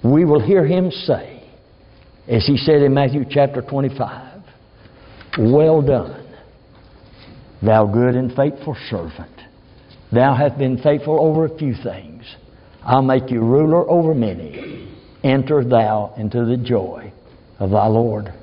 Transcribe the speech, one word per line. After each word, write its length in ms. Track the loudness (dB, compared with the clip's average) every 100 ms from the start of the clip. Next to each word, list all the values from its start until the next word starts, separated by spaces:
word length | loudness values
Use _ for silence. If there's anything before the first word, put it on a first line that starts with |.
we 200 | 4 4
will 140 | 4 2
hear 260 | 4 2
him 280 | 2 0 -2
say, 500 | -4 -4 -4 -4 -20 -20 -20 _ _ -20 _ -20 -20 -2
as 180 | 0 2
he 100 | 0
said 260 | 2 4
in 120 | 4
Matthew 300 | 2 0 -2 -2
chapter 320 | 0 0 -2
twenty-five, 840 | -6 -4 -4 -4 -8 -8 -18 -20 -20 _ _ -20 -20 -20 -20 -20 -12 0
"Well 420 | 2 4 4 4
done, 400 | 2 0 -2 -14 -20 -20 -20 -20 _ -20 -20 -20 -20 -20 -20 -20 -20 -4
thou 240 | 2 4
good 300 | 4 2 2
and 180 | 0 -4
faithful 440 | -2 -2 -2 -12 -12 -10
servant. 460 | -10 -10 -14 -20 -20 -20 _ -20 -20 -20 -20 -2
Thou 220 | 2 2
hast 220 | 2 0 0
been 220 | -2 0
faithful 420 | 0 0 0 0
over 260 | 2 0 -2
a 120 | -4
few 160 | -6
things. 480 | -4 -8 -12 -16 -20 -20 -20 -20 -20 -20 -16
I'll 180 | 0 2
make 260 | 4 0 0
you 120 | -2
ruler 500 | 2 2 4 2 2
over 240 | 0 2
many. 720 | 0 -2 -4 -12 -14 -16 -16 -18 -20 -20 -4
Enter 400 | 0 0 0 0
thou 480 | 2 2 2 0 -4 -8
into 280 | -6 -2
the 120 | -2 -2
joy 540 | -2 -2 -4 -12 -18 -20 -20 -20 -20 -8
of 120 | -2
thy 160 | 2 2
Lord." 440 | 2 0 -4 -8 -14